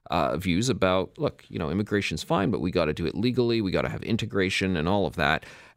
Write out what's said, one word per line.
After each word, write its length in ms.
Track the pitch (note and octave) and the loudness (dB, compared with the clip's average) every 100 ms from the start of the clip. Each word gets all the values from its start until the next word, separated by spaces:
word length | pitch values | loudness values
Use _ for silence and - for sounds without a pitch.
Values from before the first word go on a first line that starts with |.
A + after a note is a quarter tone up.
| - | -4
uh, 260 | E2+ C#2 D2 | 0 0 0
views 320 | F#2+ E2+ B2+ | 0 2 2
about, 480 | F#2+ F#2 F#2 F2 - | 2 2 2 0 -4
look, 280 | D3 - - | -4 -4 -10
you 100 | G2 | -6
know, 120 | D#2 | -2
immigration's 520 | F#2+ G#2+ G2+ - D#2+ | -2 0 0 0 -4
fine, 280 | - E3+ D#3+ | -2 0 0
but 100 | F#2+ | 0
we 100 | E2+ | 0
gotta 220 | F2 D#2 | 0 0
do 140 | D#2 D#2+ | 0 -2
it 80 | |
legally, 480 | F2 B2 B2 A#2 A#2 | -2 -2 2 2 2
we 80 | F#2+ | 2
gotta 180 | D#2+ B1+ | 0 0
have 140 | - | -4
integration 720 | - A2 G#2+ G2+ F#2 - F#2+ F2 | -4 -4 -2 0 0 0 0 0
and 100 | E2 | 2
all 200 | G2+ D#2+ | 2 0
of 100 | C#2+ | 0
that. 280 | C#2+ D#2+ - - - | 2 0 -2 -20 -20